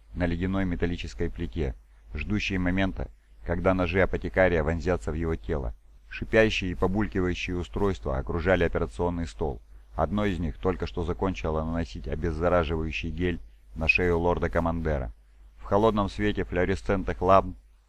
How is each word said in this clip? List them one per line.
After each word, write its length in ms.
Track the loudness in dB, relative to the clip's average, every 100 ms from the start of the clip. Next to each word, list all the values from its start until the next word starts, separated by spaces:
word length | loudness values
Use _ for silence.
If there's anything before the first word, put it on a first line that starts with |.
| -12
на 120 | -2 -2
ледяной 380 | 0 0 0
металлической 640 | 0 0 -2 -2 -6 -4 -4
плите, 460 | -4 -6 -2 -4 -4 -14 -20 -10
ждущей 460 | -8 -2 -2 -2 0
момента, 500 | 0 2 0 -2 -8 -12 _ -12
когда 300 | -4 0 2
ножи 260 | 2 2 2
апотекария 640 | 2 0 0 4 4 4
вонзятся 480 | 2 0 0 0 -2
в 40 | -4
его 200 | -2 -4
тело. 400 | -4 -4 -4 -10 -16 -20 -16 -10
Шипящие 580 | 2 6 6 2 -4
и 20 | 0
побулькивающие 800 | 0 2 0 0 0 -2 -4 -4
устройства 640 | -4 0 0 0 -2 -4
окружали 440 | -2 -2 2 4
операционный 640 | 4 0 -2 -2 -2 -2 -6
стол. 340 | -4 -6 -6 -12 -20 -10 -2
Одно 300 | 0 0 0
из 120 | 0
них 220 | -4 -2
только 260 | -2 -2 -4
что 180 | -4
закончило 600 | -4 -2 -2 -2 -2 -2
наносить 440 | -2 -2 -4 -8 -6
обеззараживающий 1000 | -4 -2 0 2 2 2 -2 -2 -4 -6
гель 300 | -2 -2 -2 -8 -20 -14
на 140 | -2 0
шею 320 | 2 4 4
лорда-командера. 920 | 2 2 0 0 0 0 -2 -2 -4 -10 -20 -20 -20 -18
В 60 |
холодном 460 | 0 4 4 4 0
свете 340 | 0 0 0
флуоресцентных 760 | -2 0 0 0 0 0 -2 0
ламп 380 | 6 6 6 -4 -16 -20